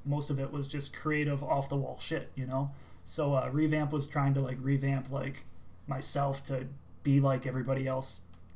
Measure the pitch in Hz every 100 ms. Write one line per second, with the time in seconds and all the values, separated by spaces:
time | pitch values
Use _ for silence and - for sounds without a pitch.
0 | 143 147 143 139 135 143 139 147 139 -
1 | 151 151 147 139 143 143 139 143 127 -
2 | - 156 - - 131 131 139 - - -
3 | - - 147 135 127 139 156 151 147 147
4 | 135 147 139 139 131 131 135 139 135 135
5 | 127 135 135 139 - - - - - 135
6 | - 143 139 135 - 135 131 - - -
7 | - 139 135 131 127 131 123 135 131 131
8 | 135 - - - -